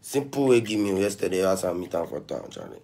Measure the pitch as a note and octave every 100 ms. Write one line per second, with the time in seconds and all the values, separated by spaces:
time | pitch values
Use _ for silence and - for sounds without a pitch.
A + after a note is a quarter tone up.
0 | - C#3 C3+ C#3 C#3 A#2+ G#2+ G#2+ G2+ F#2+
1 | G2+ G2+ F#2 F#2 F#2+ F#2+ F#2 F2 F2 F2
2 | E2 C#2 - C2+ - - G1+ -